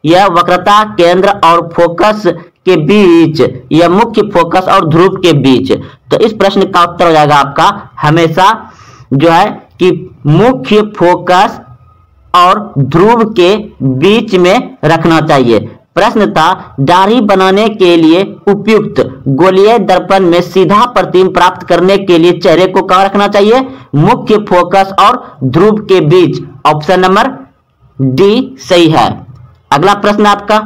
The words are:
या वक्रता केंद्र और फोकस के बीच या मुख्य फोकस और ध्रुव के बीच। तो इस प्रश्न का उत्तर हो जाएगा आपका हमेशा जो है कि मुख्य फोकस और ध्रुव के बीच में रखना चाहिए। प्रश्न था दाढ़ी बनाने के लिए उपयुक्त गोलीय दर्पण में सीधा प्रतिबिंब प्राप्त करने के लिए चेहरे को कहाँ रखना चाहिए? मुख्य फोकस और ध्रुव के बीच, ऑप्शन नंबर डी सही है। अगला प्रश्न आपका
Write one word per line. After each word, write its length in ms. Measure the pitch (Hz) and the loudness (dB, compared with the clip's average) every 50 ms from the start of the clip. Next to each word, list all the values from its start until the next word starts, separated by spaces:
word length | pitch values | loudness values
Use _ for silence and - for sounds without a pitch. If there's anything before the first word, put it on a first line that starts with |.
| - | 0
या 200 | 151 165 180 202 | 2 2 2 2
वक्रता 560 | 196 170 170 175 175 180 180 180 202 208 214 214 214 - | 2 2 0 0 0 -2 0 0 2 2 2 0 -2 -2
केंद्र 340 | - 170 170 180 185 196 202 - - - | 0 0 2 2 2 0 0 0 0 0
और 180 | 165 170 170 165 170 - | 2 2 0 -2 -4 -2
फोकस 500 | - 170 165 165 - - 214 214 214 - 175 160 - - - _ _ _ | 0 0 0 0 -2 -2 -2 -2 0 -2 -4 -4 -4 -12 -20 _ _ _
के 100 | 185 180 | 0 0
बीच 640 | 160 151 156 202 214 202 175 170 165 165 147 151 143 123 - - - - - | 0 0 0 2 2 4 4 4 4 2 0 0 -2 -2 -2 -2 -10 -8 -2
या 180 | 143 156 170 165 | 0 0 2 2
मुख्य 320 | 175 202 233 226 - 214 208 208 - | 2 0 0 0 0 -4 -4 -2 -2
फोकस 340 | 170 - 165 - 185 180 | -2 -2 0 -2 -2 0
और 200 | - 185 196 180 156 | 0 -2 0 0 0
ध्रुव 260 | 156 165 180 190 185 | 2 2 2 2 0
के 160 | - - 170 156 | 0 0 0 0
बीच। 360 | 143 123 135 127 113 - - - - - - - _ _ - | 2 2 2 0 0 0 -2 -4 -4 -6 -16 -20 _ _ -6
तो 60 | 143 - | -2 0
इस 140 | 214 233 208 | 0 -2 0
प्रश्न 320 | - 190 196 196 202 190 185 | -2 -2 0 0 0 -2 0
का 120 | - 175 170 | 0 0 -2
उत्तर 240 | 170 170 - 180 | -2 -2 -2 0
हो 40 | 170 | 2
जाएगा 240 | 160 151 151 143 147 | 2 2 2 2 2
आपका 560 | 143 135 143 143 - 160 202 202 - - - _ - | 0 0 -2 -2 -2 0 0 -2 -4 -14 -18 _ -4
हमेशा 460 | - 151 151 170 165 160 160 190 185 202 226 226 - - - - - - - - - _ 135 | -2 0 0 0 0 0 0 0 0 0 0 -2 -8 -20 -20 -20 -20 -20 -20 -20 -8 _ -2
जो 160 | 139 151 165 | 0 2 2
है 200 | 165 170 196 214 - - - _ _ - | 2 2 0 0 -4 -10 -18 _ _ -2
कि 120 | 175 185 170 175 - - - - - | 0 0 0 -2 -8 -16 -20 -8 -2
मुख्य 540 | 147 151 170 208 254 262 - - - 208 214 214 214 - | 0 2 2 2 2 0 -2 -4 0 0 0 0 -2 -4
फोकस 600 | - 175 175 180 175 147 156 180 185 185 175 - - - - - _ _ _ _ _ _ _ _ _ _ _ - | 0 0 0 0 0 0 0 0 2 0 0 -4 -12 -20 -20 -20 _ _ _ _ _ _ _ _ _ _ _ 0
और 260 | 175 175 180 202 214 208 - - 139 | 2 2 2 0 0 -4 -8 -4 -4
ध्रुव 440 | 139 - - 170 185 220 240 226 226 - | -4 -2 0 2 2 2 2 0 0 -2
के 240 | - 180 175 175 208 214 214 - - _ | 0 0 0 0 0 -2 -6 -12 -12 _
बीच 540 | 131 135 131 127 147 196 214 233 - - 196 | -4 -4 -2 0 0 0 0 0 -2 -2 -2
में 420 | 180 175 180 196 247 262 - - _ - | 0 0 2 0 -2 -4 -6 -12 _ -2
रखना 340 | 151 165 165 160 170 165 160 | -2 -2 0 0 0 0 0
चाहिए। 380 | 151 156 151 135 127 117 113 101 104 - - - _ _ _ | 0 0 0 0 2 2 0 0 -2 -6 -16 -20 _ _ _
प्रश्न 340 | 170 190 233 220 220 202 165 | -2 -2 0 0 0 -2 0
था 440 | - 170 156 170 190 185 - - - - | 0 0 0 0 -2 -4 -10 -18 -8 -4
दाढ़ी 380 | 139 139 175 185 190 202 226 254 | 0 0 2 2 2 2 0 0
बनाने 460 | 214 208 196 185 190 190 190 202 220 226 | 0 0 0 0 2 0 0 0 0 -2
के 260 | 214 214 190 175 175 | 0 0 0 2 2
लिए 260 | 170 160 156 165 185 196 - - - - | 2 4 2 2 2 0 -4 -8 -6 -4
उपयुक्त 540 | 208 196 202 196 208 220 202 - - - - 120 - - - - 135 | -2 -2 -2 0 0 0 0 0 -2 -4 -4 -4 -4 -6 -10 -6 -4
गोलीय 480 | 139 131 170 190 185 185 196 214 233 233 | 0 0 0 2 2 2 2 2 2 0
दर्पण 460 | 190 196 185 180 165 175 196 190 190 | 0 0 -2 -2 0 0 0 0 2
में 160 | 170 170 175 | 2 0 0
सीधा 440 | 175 - - 190 185 156 196 214 240 | -2 -2 0 0 2 2 2 0 0
प्रतिबिंब 460 | 240 233 202 180 180 175 185 185 180 156 | 0 0 -4 -4 0 0 0 0 2 0
प्राप्त 340 | 170 175 185 185 - - | 0 0 0 -2 -4 -4
करने 300 | - 175 170 180 185 202 196 | -2 -2 0 2 0 0 0
के 180 | 196 - 175 | 0 0 2
लिए 140 | 165 165 175 175 | 2 2 2 0
चेहरे 340 | 170 - 190 160 160 185 | 0 0 0 2 2 0
को 140 | 185 185 196 165 | 0 0 -2 -2
कहाँ 220 | 151 185 185 196 | 0 0 0 0
रखना 220 | 196 196 202 202 | 0 0 -2 -2
चाहिए? 320 | 202 208 202 202 214 226 262 262 262 - - - _ - | 0 0 0 2 2 2 0 -2 -6 -12 -20 -16 _ -2
मुख्य 420 | 143 160 196 247 240 - - 214 208 208 - | 0 2 2 0 -2 0 -2 -2 -2 0 0
फोकस 440 | 185 175 175 175 190 196 196 196 - - | 0 0 0 2 0 0 0 0 0 0
और 380 | 190 214 254 254 - - - - 131 | 0 2 0 -2 -8 -18 -14 -6 -6
ध्रुव 360 | 131 127 175 196 214 214 214 - | -2 0 2 2 2 0 0 0
के 160 | - 190 180 | 0 0 0
बीच, 400 | 160 147 175 185 175 135 - - - - - - _ | 2 2 2 2 2 0 -2 -8 -12 -14 -20 -4 _
ऑप्शन 320 | 151 156 151 - - 185 180 | -2 -2 -2 -2 -2 0 0
नंबर 300 | 185 185 190 208 247 262 269 - - _ _ _ _ _ _ _ _ _ _ | 2 0 2 0 0 -2 -6 -12 -20 _ _ _ _ _ _ _ _ _ _
डी 580 | - 135 131 127 - 196 202 214 254 - - - - | -4 -4 -4 0 0 2 2 2 0 -4 -6 -12 -20
सही 300 | - - 185 175 170 156 | -6 -2 2 2 2 2
है। 200 | 156 135 110 92 - - - - - - - - _ _ _ _ | 2 2 0 0 -4 -10 -14 -20 -20 -20 -20 -20 _ _ _ _
अगला 220 | 139 143 165 196 202 | -2 0 0 0 0
प्रश्न 300 | 196 208 208 208 214 208 | 0 -2 -2 0 0 2
आपका 340 | 208 202 202 - - 214 214 214 | 0 0 -2 -2 -2 -2 -2 -2